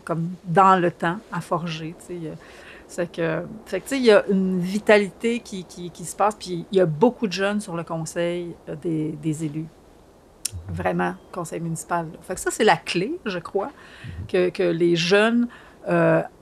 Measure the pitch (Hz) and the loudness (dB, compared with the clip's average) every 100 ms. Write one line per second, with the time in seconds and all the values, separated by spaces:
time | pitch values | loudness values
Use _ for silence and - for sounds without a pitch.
0 | - 165 165 185 185 165 190 190 175 - | -6 -4 -4 -6 0 6 8 8 4 0
1 | 170 175 - 175 - 175 170 160 160 170 | -4 -4 -8 -10 -4 -4 -4 -8 -10 -12
2 | - 180 156 165 - - - - - - | -14 -10 -10 -12 -18 -20 -20 -20 -14 -8
3 | 175 - 165 160 175 - - 185 - 269 | -6 -2 -2 -2 -6 -12 -8 -8 -4 2
4 | 247 202 - 190 190 185 180 208 208 208 | 6 6 6 2 2 0 -2 -2 6 6
5 | 202 - 233 233 - 190 175 - 175 - | 4 -4 -4 -4 -6 -12 -12 -12 -12 -12
6 | 170 - 202 214 185 175 - 190 180 151 | -10 0 0 0 -8 -8 0 2 2 4
7 | 233 247 220 175 196 208 208 170 165 165 | 2 2 -4 -2 -2 -2 -4 -8 -6 -6
8 | 156 180 170 175 175 - - 160 175 160 | -6 -4 -2 -4 -8 -12 -12 -8 -4 -2
9 | 156 151 156 151 160 151 160 - - - | -4 -4 -4 -4 -4 -6 -10 -14 -20 -20
10 | - _ _ - - 87 85 170 185 175 | -20 _ _ -12 -12 -10 -8 -4 -2 -2
11 | 175 185 - - 165 175 165 165 - 170 | -2 -6 -12 -10 -8 -8 -6 -8 -4 -4
12 | 160 170 - 185 - - 214 165 - 180 | -4 -12 -12 -8 -4 2 4 4 2 -4
13 | 202 349 - 180 - 196 226 - - - | -2 -4 -6 -8 -4 -4 -4 -10 -20 -18
14 | - - - 185 180 175 180 170 170 170 | -14 -12 -2 2 2 2 0 2 2 2
15 | 170 202 220 233 240 - - - - 175 | 4 4 4 2 0 -4 -20 -12 -2 2
16 | 165 160 - _ | 4 4 0 _